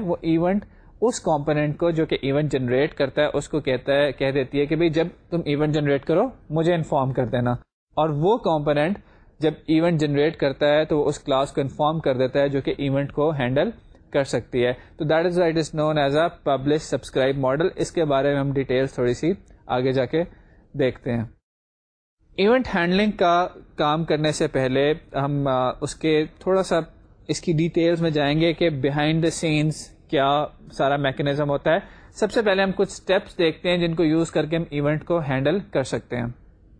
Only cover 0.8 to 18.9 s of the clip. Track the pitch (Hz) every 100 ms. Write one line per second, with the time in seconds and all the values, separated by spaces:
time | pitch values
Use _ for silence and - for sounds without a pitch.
0.8 | - - 220 233 - 151 147 151 151 147
1.8 | 170 160 160 143 139 139 151 139 123 127
2.8 | 151 - 135 135 147 143 143 156 135 127
3.8 | - 143 143 123 135 139 123 143 143 156
4.8 | 170 156 156 - - 170 156 143 151 151
5.8 | 147 139 - 165 247 - - 151 165 175
6.8 | 156 151 131 131 127 123 120 120 - _
7.8 | _ - 160 147 165 233 196 160 147 147
8.8 | 151 208 - - - - 156 156 - 160
9.8 | 170 165 151 143 151 170 143 135 147 147
10.8 | 156 156 147 147 - 135 135 - 135 -
11.8 | 151 160 151 123 131 143 143 139 135 143
12.8 | 139 135 139 - 151 147 123 131 196 -
13.8 | - - _ 147 135 127 - 127 120 123
14.8 | - - 156 156 175 175 170 160 147 156
15.8 | 151 151 139 147 170 - - 135 139 156
16.8 | - 180 - 143 131 139 131 139 180 -
17.8 | 165 - 156 135 143 143 139 139 135 127
18.8 | 135